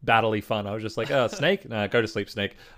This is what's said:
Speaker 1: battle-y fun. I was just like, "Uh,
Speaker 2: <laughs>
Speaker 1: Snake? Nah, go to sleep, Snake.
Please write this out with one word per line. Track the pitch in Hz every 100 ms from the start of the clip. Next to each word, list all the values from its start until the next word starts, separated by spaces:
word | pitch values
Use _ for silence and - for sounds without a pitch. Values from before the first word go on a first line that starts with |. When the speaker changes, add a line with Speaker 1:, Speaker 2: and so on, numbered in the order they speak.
Speaker 1:
battle-y | 123 113 110 107
fun. | - 110 101
I |
was | 110
just | 107 113
like, | 113
"Uh, | 143 113
Speaker 2:
<laughs> | -
Speaker 1:
Snake? | 156 196 -
Nah, | 113 101
go | 120
to | 110
sleep, | 107 101
Snake. | 107 101 - -